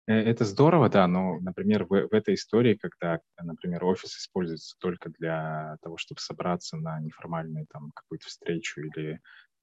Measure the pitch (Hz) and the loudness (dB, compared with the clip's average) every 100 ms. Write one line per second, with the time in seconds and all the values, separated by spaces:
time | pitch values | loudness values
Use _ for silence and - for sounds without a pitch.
0 | - 110 113 113 104 98 147 170 107 101 | 0 2 4 2 2 6 6 8 6 6
1 | 90 90 92 82 92 - 98 107 - 98 | 6 4 0 -2 -6 -2 2 2 4 2
2 | - 107 - 95 - 110 120 104 87 - | 4 2 2 0 2 4 4 4 0 -6
3 | 85 82 _ - 85 80 92 85 90 95 | -4 -4 _ -14 -12 -8 -6 -2 0 0
4 | - - - 98 85 80 - - 92 85 | -2 -14 -8 -4 -4 -6 -12 -8 -6 -4
5 | 85 80 82 80 78 78 78 80 82 82 | -8 -8 -4 -4 -4 -6 -8 -12 -14 -12
6 | - - - 82 90 87 - 80 80 80 | -12 -12 -12 -6 -4 -4 -4 -8 -6 -6
7 | 78 - 82 82 80 78 76 78 73 - | -8 -10 -8 -8 -6 -8 -10 -14 -16 -18
8 | - 80 - - - 85 - - 78 80 | -14 -14 -14 -12 -4 0 0 -2 -8 -6
9 | 78 82 _ - _ _ | -6 -6 _ -20 _ _